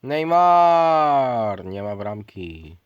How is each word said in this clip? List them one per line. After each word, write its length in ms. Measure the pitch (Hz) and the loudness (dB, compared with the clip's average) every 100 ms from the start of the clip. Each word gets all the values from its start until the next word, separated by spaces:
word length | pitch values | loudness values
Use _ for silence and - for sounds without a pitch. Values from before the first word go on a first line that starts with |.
Neymar! 1600 | 131 151 160 170 175 175 175 170 165 160 151 139 131 120 107 95 | -6 -6 0 2 4 6 4 4 2 2 2 2 0 -2 -4 -6
Nie 180 | 92 98 | -10 -10
ma 140 | 101 101 | -8 -8
bramki. 800 | 104 107 104 101 87 80 78 82 | -8 -10 -14 -14 -14 -14 -20 -20